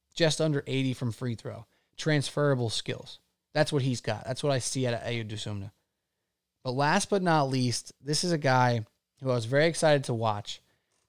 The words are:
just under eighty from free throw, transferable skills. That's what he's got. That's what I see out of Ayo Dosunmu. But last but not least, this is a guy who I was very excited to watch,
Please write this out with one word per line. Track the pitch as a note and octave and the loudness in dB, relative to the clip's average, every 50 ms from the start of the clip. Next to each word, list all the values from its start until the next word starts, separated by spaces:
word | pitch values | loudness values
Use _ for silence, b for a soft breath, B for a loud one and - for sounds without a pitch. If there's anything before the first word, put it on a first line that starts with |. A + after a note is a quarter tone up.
| _ _ _ | _ _ _
just | - E3+ D#3 D3 - | 0 2 2 2 2
under | D#3 D#3+ D3 C#3 - | 0 0 0 -2 -2
eighty | - B2+ C3+ C3+ C3 B2 | -2 -2 0 0 0 -2
from | - C#3 B2 A2 | -2 -4 -6 -4
free | - C3 B2+ A#2 | -4 -6 -6 -6
throw, | - - B2+ A2 G#2+ A2+ - _ _ _ _ _ | -8 -10 -12 -12 -12 -16 -18 _ _ _ _ _
transferable | - - D#3+ D3+ D3 C3 - - - D3 D3 C#3 B2+ B2 A2+ | -6 -2 0 2 2 0 0 -2 0 2 2 2 2 0 0
skills. | G#2 - - - B2 - - - - - _ _ _ _ _ _ - | -2 -4 -4 -6 -8 -8 -10 -14 -20 -20 _ _ _ _ _ _ -2
That's | D3 D3+ - D#3 | 0 0 2 0
what | D3 B2+ | 0 0
he's | C3+ B2 A#2 | 0 -2 -2
got. | - - G#2+ G#2 E2+ | -2 -4 -6 -6 -6
That's | F#2+ C3 - - | -8 -6 -4 -2
what | D3 C#3 | 0 0
I | C3 | 0
see | - - - C3+ B2+ | -2 -2 -2 -2 -2
out | B2 A#2 | -2 -2
of | A2+ | -2
Ayo | - - A#2+ A#2 A2+ | -4 -4 -4 -4 -4
Dosunmu. | G#2+ G#2+ G#2+ - A#2 G#2 G2+ G2 G#2+ - _ _ _ _ _ _ _ _ _ _ _ _ _ _ _ _ _ - | -6 -8 -8 -6 -6 -6 -6 -8 -10 -12 _ _ _ _ _ _ _ _ _ _ _ _ _ _ _ _ _ -8
But | C3 B2 | -4 -2
last | C3 C#3+ D3 E3 G3+ - - | 0 2 2 2 2 2 0
but | G#3 G3+ F3+ | 0 0 2
not | F3 D#3+ D#3 C#3+ C3+ | 4 4 4 4 2
least, | C3 C3 B2+ B2 A2+ - - - - _ - | 2 2 2 0 0 -2 -6 -10 -16 _ -6
this | C3+ D3+ D3+ - | -4 -2 -2 0
is | F3+ E3+ | 0 0
a | |
guy | D#3 D3 C#3 C3 B2+ B2+ B2 A#2+ A#2 A2 - _ _ _ _ _ _ C3+ | 2 2 4 4 6 6 4 2 0 -2 -6 _ _ _ _ _ _ -4
who | C3+ | -2
I | B2 | -2
was | B2 A2 | 0 0
very | A2+ C3 C#3+ D3+ | 0 2 4 4
excited | E3+ D#3 - E3 D#3 D3 C#3+ C3+ | 4 2 2 4 4 4 4 2
to | - B2 | 0 -2
watch, | A2+ A2+ A2+ G#2+ G#2 - - - - _ _ _ _ _ _ _ _ _ | 0 0 0 0 -2 -6 -10 -12 -14 _ _ _ _ _ _ _ _ _